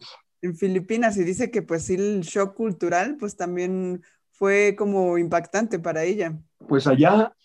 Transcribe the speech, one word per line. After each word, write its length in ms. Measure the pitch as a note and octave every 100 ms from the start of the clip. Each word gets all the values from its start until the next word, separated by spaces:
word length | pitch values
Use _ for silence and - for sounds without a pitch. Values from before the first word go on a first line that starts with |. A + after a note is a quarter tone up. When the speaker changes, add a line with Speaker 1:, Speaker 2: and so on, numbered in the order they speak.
| - - _ _
Speaker 1:
en 140 | F3+ E3+
Filipinas, 600 | G3 F#3 F#3 A3+ A3+ G3+
y 60 |
dice 260 | F3 F#3 B3
que, 100 | G#3+
pues, 240 | E3 E3 D3+
sí, 100 | F3+
el 260 | G3+ G#3
shock 320 | E3+ G#3 G3 G3
cultural, 600 | A3+ E3+ F3 F3 A3 D4
pues, 200 | G#3 -
también 680 | F3 F3+ F3+ F#3 F#3 F3+ - _ _
fue 440 | _ G3 G3+ G#3 G3+
como 400 | G#3 G3 F3+ F3
impactante 640 | E3+ E3+ E3 G3 A3+ G3
para 240 | E3+ D#3+
ella. 340 | E3+ G#3 E3 D#3 - _ -
Speaker 2:
Pues 180 | C#3 C#3+
allá, 480 | C3 D#3+ G#3 A3 -